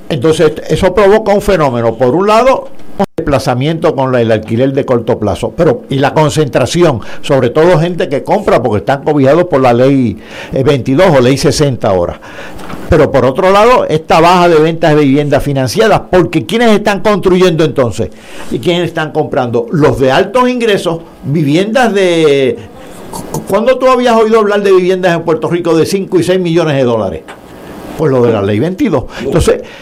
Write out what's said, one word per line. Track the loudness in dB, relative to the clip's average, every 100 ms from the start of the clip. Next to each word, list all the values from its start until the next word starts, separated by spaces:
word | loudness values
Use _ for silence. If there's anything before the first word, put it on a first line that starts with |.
| -8
Entonces, | -2 0 2 0 0 -4
eso | -2 0
provoca | 2 4 4 2
un | 0
fenómeno. | 0 0 0 0 -2
Por | 0 0
un | 0 2
lado, | 2 4 2 -2 -10 -8 -4
un | -4 -4
desplazamiento | -2 -2 -2 -2 -2 -2 -2 0
con | 0
la, | 0
el | 0
alquiler | 0 -2 -2 0
de | 0
corto | -2 -2 -2 -2
plazo, | -2 -4 -4 -2
pero, | 0 -2 -4
y | -2
la | 0
concentración, | 0 0 0 -2 0 -2 2 0 0 -6 -6
sobre | -2 0 2
todo | 2 4 4
gente | 0 -4 -4
que | -4
compra | -2 -2 0 0
porque | 0 -2
están | -2 -2
cobijados | -2 2 4 2
por | 2 2
la | 2
ley, | 4 4 2 0 -4 -12 -18 -8
eh, | -2
veintidós | 0 0 0 2 4 4
o |
ley | 4 2
sesenta | 0 0 0 0 0
ahora. | 0 -2 -6 -14 -16 -14 -14 -12 -10 0
Pero | 2 2
por | 2
otro | 0 2 2
lado, | 4 4 2 2
esta | -2 0 4
baja | 4 4 4
de | 4
ventas | 2 0 2 2
de |
viviendas | 4 2 2 0
financiadas, | 0 -2 -2 0 2 0 0
porque | 0 2 -2
¿quiénes | -2 0 2
están | 2 0 -2
construyendo | 0 0 2 2 2 2
entonces? | 0 0 -2 -2 -6 -10 -18 -14 -8
¿Y | -6
quiénes | -2 -2 -2
están | -4 -6
comprando? | -4 -4 -2 -2 -2 -2
Los | 0 0 2
de | 0
altos | 0 0 0 0
ingresos, | 0 0 0 -2 -6 -8 -12
viviendas | -4 -2 0 0 0 0 0
de, | 2 0 2 2 2 0 -2 -10 -20 -20 -20 -16
cu-, | -14 -10 -10 -4
¿cuándo | -2 0 0
tú | 2
habías | 2 2 2
oído | 4 2
hablar | 2 0
de | 2
viviendas | 2 2 0 0
en | 0
Puerto | -2 -2 -2
Rico | -2 0 0
de | 0
cinco | -2 -2 -2
y |
seis | 0 0
millones | 0 0 0
de | 0
dólares? | 0 0 -2 -6 -14 -20 -20 -20 -18 -18 -14 -4
Pues | 0
lo | 2
de | 2
la | 0
ley | 0 -2
veintidós. | -2 -2 -2 -2 -4 -8
Entonces, | -4 0 0 -2 -4 -18